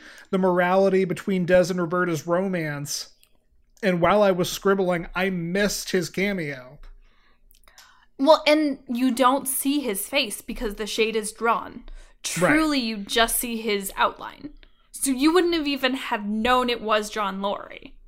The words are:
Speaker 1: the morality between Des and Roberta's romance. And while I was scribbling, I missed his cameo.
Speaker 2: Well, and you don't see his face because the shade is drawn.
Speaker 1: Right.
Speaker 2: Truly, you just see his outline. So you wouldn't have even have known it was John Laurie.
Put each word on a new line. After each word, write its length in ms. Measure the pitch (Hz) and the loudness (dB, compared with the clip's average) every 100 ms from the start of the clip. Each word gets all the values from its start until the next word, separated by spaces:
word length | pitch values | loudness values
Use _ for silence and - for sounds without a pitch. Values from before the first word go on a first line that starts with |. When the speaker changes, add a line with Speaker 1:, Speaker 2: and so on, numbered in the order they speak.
| - - - | -20 -20 -4
Speaker 1:
the 80 | 190 | 0
morality 680 | 185 180 180 190 196 190 190 | 2 4 4 4 4 4 2
between 400 | 165 - 190 175 | -2 -2 -2 4
Des 220 | 180 175 | 4 4
and 100 | 180 | 0
Roberta's 460 | 175 180 180 160 165 | -2 0 0 -2 0
romance. 840 | 170 196 180 156 147 147 - - _ _ _ _ _ _ - | 0 0 -2 -4 -6 -6 -8 -10 _ _ _ _ _ _ -4
And 180 | 208 180 | 0 2
while 200 | 170 202 | 4 4
I 80 | 202 | 4
was 180 | 180 170 | 4 0
scribbling, 560 | - 196 196 180 175 180 175 | 0 0 2 2 -2 -4 -4
I 140 | 190 | -2
missed 600 | 180 170 185 202 - - | -2 -2 0 0 -2 -2
his 180 | 185 175 | -2 -2
cameo. 720 | - 202 190 151 131 123 143 - - _ _ _ _ _ _ - _ - _ _ - | -2 -2 -2 -6 -10 -14 -20 -20 -20 _ _ _ _ _ _ -20 _ -20 _ _ -2
Speaker 2:
Well, 240 | 269 311 294 | 6 6 6
and 320 | 302 302 269 - | 4 2 -4 -6
you 240 | 240 262 | -2 0
don't 320 | 233 254 269 262 | 4 4 2 -2
see 360 | - 277 285 | -4 -2 -2
his 260 | 247 190 - | -2 -6 -4
face 340 | 277 226 - | -2 -2 -6
because 340 | - 226 226 208 | -10 -8 -8 -8
the 120 | 208 | -8
shade 300 | - 220 220 | -2 -2 -2
is 160 | 202 | -6
drawn. 500 | - 226 214 - - - - - _ - 165 | -4 -2 -2 -4 -14 -16 -18 -20 _ -8 0
Speaker 1:
Right. 100 | 175 | 2
Speaker 2:
Truly, 260 | 302 311 285 | 4 2 0
you 160 | 226 220 | -2 -6
just 400 | 202 233 226 233 | -4 0 2 0
see 220 | 247 226 | -4 -6
his 300 | 220 208 196 - | -2 -4 -4 -2
outline. 540 | 214 - - - 302 - - _ _ | -2 -2 -14 -14 -18 -18 -20 _ _
So 180 | - 277 | -6 -4
you 220 | 254 302 | 2 4
wouldn't 200 | 349 349 | 4 2
have 140 | 339 285 | 0 -2
even 280 | 277 262 262 | -2 -2 -4
have 300 | - 226 208 | -4 -4 -4
known 440 | 214 233 254 247 | -2 2 2 2
it 100 | 233 | -2
was 280 | 214 214 208 | 0 0 0
John 320 | 220 202 190 | -4 -4 -4
Laurie. 560 | 202 196 - - - - | -4 -6 -8 -16 -18 -20